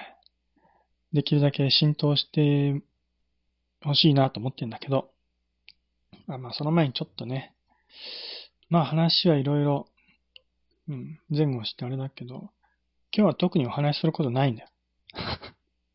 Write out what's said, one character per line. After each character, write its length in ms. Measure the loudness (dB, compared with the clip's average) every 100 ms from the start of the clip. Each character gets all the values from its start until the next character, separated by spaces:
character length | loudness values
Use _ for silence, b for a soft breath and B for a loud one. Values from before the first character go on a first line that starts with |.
| B _ _ _ _ _ _ _ _ _ -2
で 120 | -2
き 120 | 2 4
る 60 |
だ 100 | 2
け 180 | 2 0
浸 260 | 4 2 2
透 200 | 0 0
し 100 | 0
て 500 | 2 4 4 2 -2 -6 _ _ _ _ _ _ _ _ _
ほ 100 | -2
し 180 | 2 4
い 20 |
な 160 | 4 2
と 100 | -2
思 100 | -8
っ 60 | -8
て 100 | -10
ん 40 |
だ 100 | -10
け 100 | -2
ど、 220 | -2 -2 _ _ _ _ _ -20 _ _ _ _ -20 -12
ま 80 | -12
あ、 20 |
ま 120 | -10
あ、 40 |
そ 100 | -6
の 80 | 0
前 160 | 2 2
に 60 |
ち 80 | -2
ょ 60 | -10
っ 60 | -10
と 100 | -8
ね、 280 | -8 -10 _ _ B B B B B B B B _ 0
ま 100 | 0
あ、 60 | 2
話 440 | 2 2 2 4
は 60 | 2
い 80 |
ろ 180 | 2 0
い 20 |
ろ、 240 | 2 0 -4 _ _ _ _ -20 _ _ _ _ -12
う 60 |
ん、 260 | -10 -12 -16 -6
前 180 | 0 0
後 160 | 0 -6
し 100 | -8
て 100 | -8
あ 40 |
れ 80 | -6
だ 120 | -8
け 160 | -12 -14
ど、 100 | -14
今 160 | -16 _ _ _ _ _ -6
日 100 | 2
は 120 | 2 4
特 220 | 2 2
に 100 | 0
お 20 |
話 280 | 0 0 2
し 20 |
す 60 | -2
る 60 |
こ 120 | 0
と 80 | -2
な 140 | 2 0
い 80 |
ん 20 | 0
だ 80 |
よ。 60 | -10 _ _ _ _
<laughs> 400 | -10 -8 -8 -12 _ _ _ _